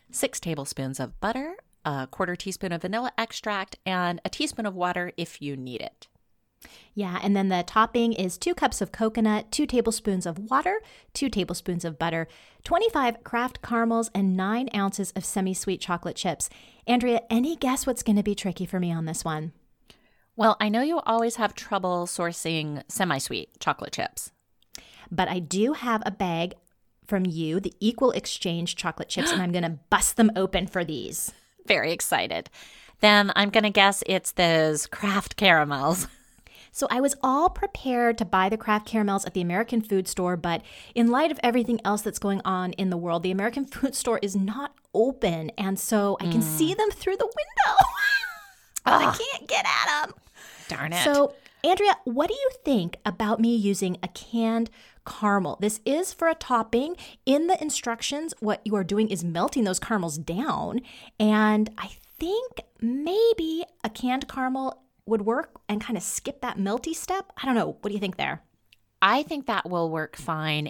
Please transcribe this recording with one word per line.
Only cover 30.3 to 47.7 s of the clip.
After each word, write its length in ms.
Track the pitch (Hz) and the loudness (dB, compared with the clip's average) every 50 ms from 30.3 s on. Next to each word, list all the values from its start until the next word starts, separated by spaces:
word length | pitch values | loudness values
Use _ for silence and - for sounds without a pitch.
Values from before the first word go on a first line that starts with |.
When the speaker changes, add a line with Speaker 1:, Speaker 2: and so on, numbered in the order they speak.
| 214 | 6
Speaker 2:
open 320 | 185 190 190 - 180 185 185 | 4 0 0 0 0 -2 -2
for 160 | - 185 175 | -2 -4 -4
these. 480 | 165 156 123 - - - - - - - - _ _ _ _ - | -4 -4 -6 -8 -8 -8 -8 -8 -8 -10 -14 _ _ _ _ -2
Speaker 1:
Very 260 | - 202 151 110 160 | 0 2 2 2 0
excited. 600 | 170 - - - 170 120 90 92 80 85 - - - - - - - - - - - _ | -2 -2 -2 0 0 0 0 -2 -4 -6 -6 -8 -14 -20 -20 -20 -20 -20 -20 -20 -2 _
Then 320 | - 208 208 208 202 202 - | 6 8 8 8 6 6 4
I'm 140 | - 202 208 | 2 2 4
gonna 220 | - 226 214 214 | 4 4 4 4
guess 320 | 196 208 196 196 196 - - | 6 6 6 6 6 2 0
it's 260 | - 190 185 - - - | 0 0 0 0 -2 0
those 520 | - 175 170 165 160 156 156 156 151 - | 2 4 6 6 6 4 4 2 0 -2
Kraft 520 | - - - - 202 190 202 - - - - | -6 -6 -4 -2 0 0 0 -2 -4 -2 4
caramels. 680 | 190 190 170 156 151 147 143 135 135 156 175 185 - - | 6 6 8 6 6 2 0 0 2 2 2 0 -2 -6
<laughs> 60 | - - _ _ _ _ _ - - - - - - | -10 -16 _ _ _ _ _ -20 -20 -20 -20 -14 -6
Speaker 2:
So 140 | - 277 277 | -4 -2 0
I 120 | - 247 | 0 2
was 140 | 269 285 349 - | 2 2 0 0
all 280 | - 269 262 285 330 - | 0 2 4 4 4 2
prepared 680 | - - 403 392 - - - 262 247 240 240 233 226 226 | 2 0 -4 -6 -6 -6 -4 -2 0 2 4 2 2 2
to 40 | 220 | 0
buy 240 | 175 - 190 190 226 | 0 2 2 2 2
the 80 | 220 | 0
Kraft 320 | 220 - 226 214 214 214 - | 0 0 0 0 0 0 0
caramels 380 | - 220 208 202 196 196 - | 0 0 2 2 0 0 -2
at 80 | - - | -4 -4
the 80 | 185 | -2
American 400 | 175 175 175 196 233 233 247 226 | -2 0 0 0 0 0 0 -2
Food 260 | 220 - 202 190 185 - | 0 2 0 0 0 -2
Store, 300 | - - 180 180 180 170 | -2 -2 -2 0 -2 -2
but 240 | 156 175 170 - - - - - - - - | -2 -2 -2 -4 -4 -10 -18 -20 -20 -4 0
in 160 | 240 233 233 | 2 4 4
light 180 | 240 269 311 330 | 4 4 2 2
of 80 | 302 - - | 0 0 0
everything 380 | 240 233 254 233 247 233 220 - | 2 2 2 2 2 0 -2 0
else 180 | 202 208 208 | 0 -2 0
that's 160 | - - - - | -2 -4 -6 -4
going 220 | - 202 196 190 - | -2 -2 -2 -2 -2
on 260 | - 190 180 180 180 | -2 -2 -2 -2 -4
in 180 | 170 - 196 185 | -4 -2 -2 0
the 60 | 180 | 0
world, 280 | 170 170 175 170 170 170 | -2 -2 -2 -2 0 0
the 80 | 185 | 0
American 340 | 190 190 202 233 233 277 269 | 0 0 -2 -2 -2 -4 -6
<laughs> 20 | - | -6
Food 260 | - - - 269 269 | -4 -2 -2 -2 -2
Store 260 | - - 247 226 - | -2 -2 0 0 0
is 160 | - 202 190 202 | 0 -2 0 0
not 360 | 190 196 214 262 285 285 - _ _ _ - | 0 0 -2 -6 -8 -10 -12 _ _ _ 2
open, 560 | - 226 269 262 - - 185 170 160 160 - - - | 2 2 2 2 0 0 0 0 -2 -4 -6 -6 -6
and 200 | 202 190 190 190 | -4 -4 -4 -4
so 380 | - - 226 208 202 202 190 - | -2 0 2 2 2 2 0 0
I 60 | - 175 | -2 0
can 80 | 165 - | 2 2
Speaker 1:
Mm. 40 | 160 | 2
Speaker 2:
see 300 | 156 156 320 320 311 381 | 2 2 2 2 2 2
them 160 | 403 427 415 | 2 0 0
through 260 | - - - 381 381 494 | -2 -2 -2 -2 0 0
the 80 | 480 | -2
window. 520 | 440 453 605 605 855 906 - 784 - | -2 -2 -6 -8 -2 0 2 2 6